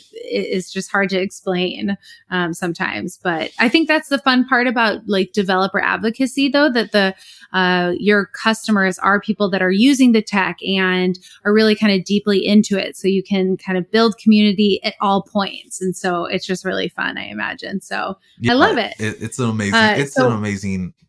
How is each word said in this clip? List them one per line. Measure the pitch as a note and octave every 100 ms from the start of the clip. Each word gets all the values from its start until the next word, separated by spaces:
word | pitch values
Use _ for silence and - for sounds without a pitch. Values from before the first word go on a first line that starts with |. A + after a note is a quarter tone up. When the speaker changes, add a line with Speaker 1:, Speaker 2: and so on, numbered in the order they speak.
| _
Speaker 1:
it, | - - G3+ F#3+
it's | F#3+ F3+
just | F#3+ -
hard | G3+ G3
to | F#3+
explain, | G3 - - F3+ F#3 - G3+ G3+ - - -
um, | F#3 F3
sometimes. | E3+ F3+ E3+ F#3 G#2+ F#3 -
But | F#3 D#3+ - -
I | A#3
think | E4 D#4
that's | D#4 -
the | C#4
fun | C4+ B3+ B3+
part | B3 B3+
about, | A#3+ A3 - -
like, | G3 F#3
developer | - F#3+ F#3 F#3+ G3
advocacy, | - F#3 G#3+ A3+ C4 - C#4
though, | C#4+ D4+
that | A#3+ G#3+
the, | G#3 F#3+ F#3+ - - -
uh, | F#3 F3+ F3+ F3 F3
your | G3 G#3 G3
customers | - A3+ A3 - G#3 F#3+ F#3
are | - G3+
people | - G#3 G3+
that | F#3+
are | F#3
using | G3 C4 C4 B3+
the | A3
tech | G#3+ G3+ F3+ F3 -
and | F#3+ F#3 F#3 F#3 F3+ - - G#3
are |
really | G#3+ A3 G#3+
kind | G#3+
of | G3 -
deeply | G#3 G#3 G3 -
into | G#3+ G#3 G3
it. | - -
So | F#3
you | G3
can | F#3+ G3 F#3 F#3+
kind | - F#3
of | E3+
build | A3 A3+ -
community | A3 G#3+ G#3 G3 G#3 G3
at | G#3+ -
all | G3+ G3
points. | - G#3 F#3+ - - -
And | F#3 F3
so | F#3 F3 E3+
it's | F#3 -
just | F#3
really | F#3 F#3+ F#3
fun, | - F#3 F3+
I | G3+
imagine. | G#3+ G#3 - G#3+ G3
So | - G3 F#3+ G3 _ -
Speaker 2:
Yeah, | A#2
Speaker 1:
I | B3+
love | G4 D4+
it. | G3+ -
Speaker 2:
it, | G#2+ -
it's | A2 -
an | A#2+
amazing, | A2 G2+ A3+
Speaker 1:
Uh, | G#3+ G3
Speaker 2:
it's | C#3+
Speaker 1:
so | C4 B2+
Speaker 2:
an | A2+
amazing, | G#2 G2 G2 F#2+ F2 -